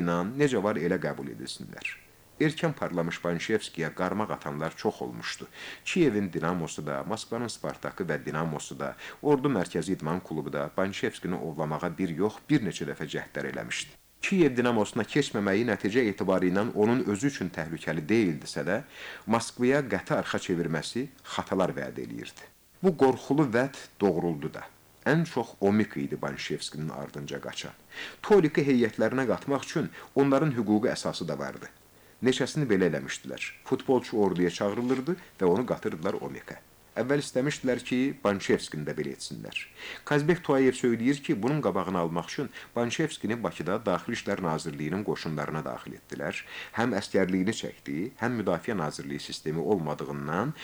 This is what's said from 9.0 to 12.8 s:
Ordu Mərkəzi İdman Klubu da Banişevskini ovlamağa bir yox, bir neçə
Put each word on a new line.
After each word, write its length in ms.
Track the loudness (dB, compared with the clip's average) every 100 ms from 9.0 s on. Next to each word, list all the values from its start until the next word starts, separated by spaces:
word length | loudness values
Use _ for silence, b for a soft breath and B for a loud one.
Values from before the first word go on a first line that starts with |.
| B B
Ordu 260 | 2 4 4
Mərkəzi 480 | 2 0 -2 -2 -2
İdman 240 | -2 -4
Klubu 340 | -4 -6 -4
da 160 | -4 -4 -2
Banişevskini 580 | -2 -2 -4 -4 -6 -4
ovlamağa 640 | -4 -4 -4 -2 -4 -2
bir 120 | -2
yox, 320 | 0 -2 -2 0
bir 160 | 0 0
neçə 240 | -4